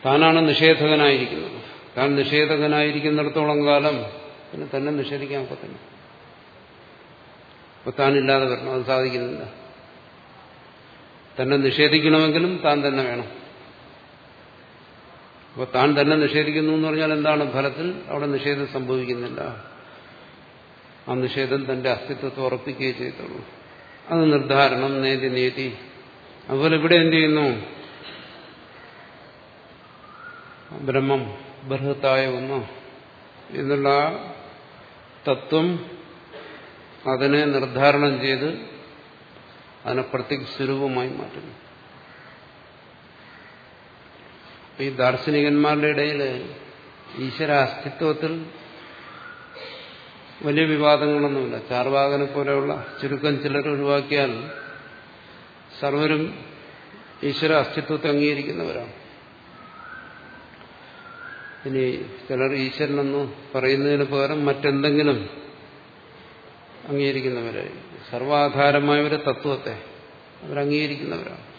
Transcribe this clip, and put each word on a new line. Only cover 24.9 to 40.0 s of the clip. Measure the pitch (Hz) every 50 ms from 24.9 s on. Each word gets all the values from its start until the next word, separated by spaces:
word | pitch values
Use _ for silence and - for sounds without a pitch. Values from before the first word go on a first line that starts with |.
| 139 135 135
നേതി | 135 135 131 127 131
നേതി. | 123 127 127 127 127 135 135 127 117 - - - - - - - - - - - - - - -
അതുപോലെ | 131 135 143 160 160
ഇവിടെ | 156 147 165 175
എന്ത് | 170 165 165 160
ചെയ്യുന്നു? | 160 160 156 151 151 147 139 120 107 101 - - - - - - - - - - - - - - - - - - - - - - - - - - - - - - - - - - - - - - - - - - - - - - - - 1077 - - - - - - - - - - - - -
ബ്രഹ്മം, | - 143 135 127 135 135 135 139 135 123 110 - - - - - - -
ബൃഹത്തായ | 135 135 135 135 139 139 139 - 135 131 131 135
ഒന്ന് | 135 127 123 127 135 139 131 110 98 - - - - - - - - - - - - - - - -
എന്നുള്ള | - 131 143 135 143 139 139 139
ആ | 139 143 147 156 - - - - - - - - - - - - - - - - - - - - - - - 151
തത്വം, | 135 123 - - 156 160 165 180 180 165 - - - - - - - - - - - - - - - - - - - - - - - - -
അതിനെ | 127 131 123 139 139 143 147 151
നിർദ്ധാരണം | 147 139 135 135 131 123 131 139 143 143 143 143 143 135 123
ചെയ്ത് | 127 135 135 127 139 156 170 - - - - - - - - - - - - - - - - - - - - - - - - - -
അതിനെ | - 123 127